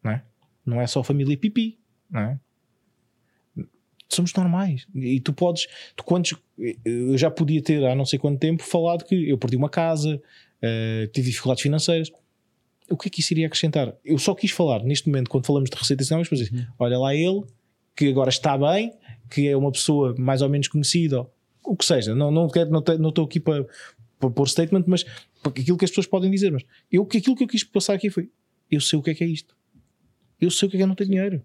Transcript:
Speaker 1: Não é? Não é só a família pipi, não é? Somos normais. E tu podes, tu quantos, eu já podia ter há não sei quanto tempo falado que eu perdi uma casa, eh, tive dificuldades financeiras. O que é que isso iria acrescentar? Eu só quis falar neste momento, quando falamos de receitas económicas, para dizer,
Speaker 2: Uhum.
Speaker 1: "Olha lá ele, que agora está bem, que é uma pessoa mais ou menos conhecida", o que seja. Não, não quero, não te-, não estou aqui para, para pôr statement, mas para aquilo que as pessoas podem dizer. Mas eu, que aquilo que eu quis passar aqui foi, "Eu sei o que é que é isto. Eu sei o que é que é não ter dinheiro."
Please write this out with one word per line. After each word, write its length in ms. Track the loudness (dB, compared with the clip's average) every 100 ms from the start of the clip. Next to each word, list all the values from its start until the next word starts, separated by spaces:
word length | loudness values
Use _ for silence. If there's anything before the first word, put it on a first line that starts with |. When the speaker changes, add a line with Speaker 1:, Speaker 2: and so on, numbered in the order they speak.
Speaker 1:
Não 80 | -4
é? 120 | -6 -8 _ _ _ -4
Não 140 | -2
é 60 | -2
só 120 | -2
a 40 |
família 320 | 0 0 0 0
pipi, 400 | 0 0 -2 -6 _ _ _
não 100 | -4
é? 200 | -4 -6 _ _ _ _ _ _ _ _ _ _ _ -16 -16 _ _ _ -8
Somos 240 | -2 0
normais. 520 | 0 0 2 0 -4 -6
E 240 | -6 -2 0
tu 120 | -2
podes, 340 | 0 0 0 -6 -10 -20 -16
tu 80 |
quantos, 300 | 0 0 2 -6 _ -10 -8 -6
eu 320 | -4 -2 0 2
já 140 | 2
podia 320 | 2 0 0
ter 220 | 2 2
há 100 | 2
não 100 | 0
sei 140 | 0 -2
quanto 200 | -2 0
tempo 240 | 0 0
falado 420 | 0 0 2 -2
que 240 | 0 0 2
eu 100 | 0
perdi 180 | 0 0
uma 120 | 0
casa, 500 | 0 0 0 -2 -4 _ -20 _ _
eh, 460 | -4 -2 -2 -2 -4
tive 180 | -2 -2
dificuldades 320 | -2 -2 0
financeiras. 500 | 0 0 0 0 -2 -10 _ _ _ _ _ _ _
O 80 | -6
que 100 | -4
é 20 |
que 100 | -4
isso 120 | -2
iria 140 | 0 0
acrescentar? 480 | 0 0 0 -2 -6
Eu 140 | -2 0
só 160 | 2
quis 160 | 0 -2
falar 340 | 0 2 2
neste 240 | 0 -2 0
momento, 220 | -2 0
quando 160 | -2 0
falamos 240 | 0 0
de 60 | -4
receitas 300 | -2 -2 0
económicas, 220 | 0 0
para 100 | -2 -2
dizer, 80 |
Speaker 2:
Uhum. 120 | -4 -8 -4
Speaker 1:
"Olha 200 | -2 0
lá 160 | 0
ele, 280 | 0 0 -2 -6 _ _ _ _ 0
que 120 | 2
agora 200 | 2 2
está 280 | 2 0 2
bem, 340 | 2 2 0 -8 _ -20 -8
que 180 | -2 2
é 80 | 2
uma 160 | 0
pessoa 420 | 0 0 2 2 0
mais 240 | 0 2
ou 60 | 2
menos 180 | 0 0
conhecida", 580 | -2 0 0 2 0 -4 _ _ _
o 100 | -6
que 100 | -2
seja. 300 | 2 2 2
Não, 160 | 0 2
não 160 | 2 2
quero, 220 | 2 2
não 120 | 2
te-, 160 | 2 2
não 100 | 0
estou 160 | 0
aqui 160 | -2 -2
para, 260 | 0 -2 -4 -10 -20 _ -20 _
para 100 | -2
pôr 160 | 2 0
statement, 360 | 2 2 2 2
mas 160 | 0 -2 -12 -20 _
para 80 | -6
aquilo 280 | -4 0 2
que 60 | 2
as 40 |
pessoas 160 | 0 0
podem 240 | 0 2
dizer. 220 | 2 0
Mas 100 | -2 -6 _ _
eu, 120 | 0 2
que 120 | 0
aquilo 160 | 0
que 100 | 0
eu 40 | 0
quis 160 | -2
passar 300 | -2 -2 0
aqui 160 | 0 0
foi, 180 | -4 -6 _ _ _ _
"Eu 100 | -2
sei 160 | 2 0
o 40 |
que 80 | 0
é 40 |
que 100 | -2
é 20 | -2
isto. 300 | -4 -10 _ _ _ _ _ _ _ _ _
Eu 100 | 0
sei 180 | 2 0
o 20 |
que 60 | 2
é 20 |
que 60 |
é 20 | 2
não 80 |
ter 120 | 2 0
dinheiro." 360 | 0 0 -4